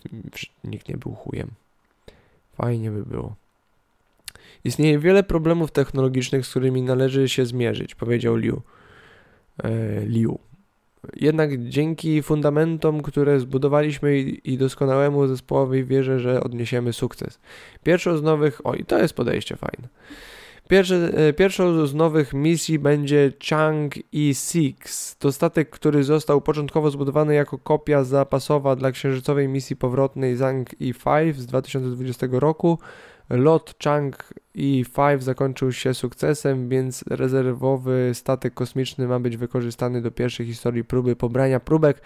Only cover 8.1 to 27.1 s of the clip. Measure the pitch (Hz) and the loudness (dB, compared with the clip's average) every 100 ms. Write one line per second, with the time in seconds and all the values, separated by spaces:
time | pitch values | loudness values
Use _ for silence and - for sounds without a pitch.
8.1 | 120 120 117 113 - - _ - - - | 0 0 0 0 -4 -8 _ -20 -20 -20
9.1 | - _ _ _ - - 113 110 107 107 | -20 _ _ _ -4 -2 0 -2 -2 0
10.1 | 113 113 - _ - _ _ _ _ - | 2 2 0 _ -20 _ _ _ _ -16
11.1 | - 143 156 151 135 120 131 156 160 165 | 0 2 4 2 -2 -4 -2 -2 -2 0
12.1 | 151 139 151 147 147 160 160 156 151 143 | 0 2 0 2 2 0 0 0 0 -2
13.1 | 143 143 143 123 135 143 147 151 139 147 | 0 4 2 2 0 2 2 0 0 0
14.1 | 139 135 - - 131 131 - 139 135 143 | 0 0 -6 -4 -2 -2 0 0 2 2
15.1 | 143 139 131 - 139 135 131 131 135 131 | 2 0 0 -2 0 2 0 2 0 2
16.1 | 131 123 127 - 120 117 123 120 113 123 | 0 0 0 -2 -4 -4 -2 -2 -2 -6
17.1 | - - - - - - - - 180 190 | -6 -12 -12 -20 -20 -20 -4 2 2 2
18.1 | 160 151 151 151 - - - - - 160 | 0 2 2 2 0 -6 -4 0 0 0
19.1 | - 120 - - - - - 127 _ - | 0 -2 -2 -6 -10 -10 -10 -14 _ -20
20.1 | - - - - - - 185 185 180 170 | -20 -20 -20 -20 -12 2 2 4 2 0
21.1 | - 151 147 190 190 180 165 147 143 165 | 2 2 4 2 2 2 2 0 2 2
22.1 | 156 139 139 151 165 - 160 143 147 143 | 2 0 0 2 2 0 0 2 2 2
23.1 | 147 143 - - 156 156 151 147 - - | 4 4 0 -4 0 0 0 -4 -8 -6
24.1 | 156 147 135 - 175 143 - - - - | 0 0 0 -2 0 0 -2 -14 -12 -12
25.1 | - 139 135 170 170 147 - 151 147 135 | -4 -2 0 0 0 -2 0 2 2 4
26.1 | 156 - 143 - 151 143 160 151 143 139 | 2 4 2 2 -2 -2 0 0 0 -2